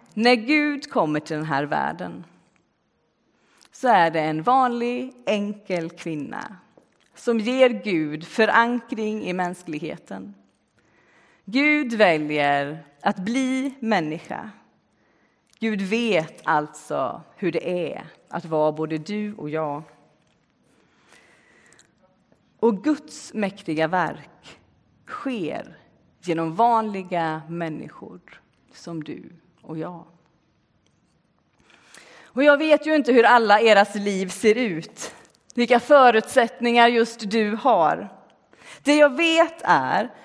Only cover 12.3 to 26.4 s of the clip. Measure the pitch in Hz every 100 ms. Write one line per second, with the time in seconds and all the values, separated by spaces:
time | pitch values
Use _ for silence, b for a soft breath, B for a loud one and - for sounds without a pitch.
12.3 | 147 143 143 143 160 - _ 196 202 190
13.3 | 254 262 262 277 269 220 202 151 170 -
14.3 | - 214 - _ _ _ _ _ _ _
15.3 | _ _ - 226 208 190 226 233 175 160
16.3 | - - 156 151 - - 147 131 - -
17.3 | - 185 156 - 180 165 - 160 - _
18.3 | 170 165 156 151 151 156 156 151 208 214
19.3 | 208 151 156 156 143 156 _ _ _ _
20.3 | _ _ _ _ b b b b b b
21.3 | b b b b b b _ _ _ _
22.3 | _ _ - 233 190 294 302 - - -
23.3 | 220 196 196 - 156 156 180 156 151 -
24.3 | _ - - _ _ _ _ - - 269
25.3 | 233 156 - - 165 _ _ _ _ -
26.3 | 165